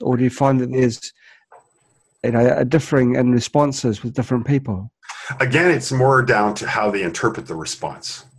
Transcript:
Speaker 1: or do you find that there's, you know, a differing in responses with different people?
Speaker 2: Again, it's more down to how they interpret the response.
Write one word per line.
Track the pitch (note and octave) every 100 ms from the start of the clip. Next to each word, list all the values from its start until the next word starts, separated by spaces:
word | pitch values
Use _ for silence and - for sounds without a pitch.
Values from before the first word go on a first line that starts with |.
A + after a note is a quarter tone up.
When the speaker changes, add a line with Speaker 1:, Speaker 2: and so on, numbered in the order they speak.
Speaker 1:
or | - B2
do |
you | B2+
find | - C3+ C3
that | B2
there's, | C3 B2 A#2 - _ _ _ _ - _ _ _ _ _ -
you | A#2+
know, | A#2 B2 -
a |
differing | B2+ D#3 - C#3 B2
in | B2+ B2
responses | A#2+ - D3 C#3+ C3+ B2 G#2
with | A#2
different | C3 - B2 A#2
people? | C#3 C3 F#2 A2 _ - - - C3
Speaker 2:
Again, | C3 C#3+ F3+
it's | C#3 -
more | C3 C3 C3
down | B2 G#2+ G#2+ G#2
to | -
how | A2 G#2+
they | G2+
interpret | F2 - A2+ G#2+ D2+
the |
response. | D#2+ D#2 - D2+ C2+ - - -